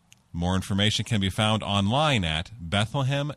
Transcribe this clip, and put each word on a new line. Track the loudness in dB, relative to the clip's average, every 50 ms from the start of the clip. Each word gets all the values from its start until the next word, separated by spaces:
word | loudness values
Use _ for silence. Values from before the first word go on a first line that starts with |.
| _ _ -20 _ _ _ -6
More | -2 0 2 2
information | 2 0 0 0 2 2 2 2 0 -2
can | -2 0 0
be | 0 0
found | 0 2 2 2 2 0 0
online | 0 0 0 2 2 2 2 2 2 2 2 0
at | 0 -2 -4 -4 -6 -12 -14
bethlehem | -8 -2 0 0 0 0 -2 -2 -2 0 0 -2 -2 -4 -6